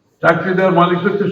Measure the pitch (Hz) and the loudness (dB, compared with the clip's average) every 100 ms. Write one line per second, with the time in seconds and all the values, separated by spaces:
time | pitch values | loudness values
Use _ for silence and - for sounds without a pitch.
0 | _ - 165 170 185 180 190 170 175 175 | _ -4 0 0 -2 0 0 2 2 0
1 | 202 - 180 | -2 -2 -4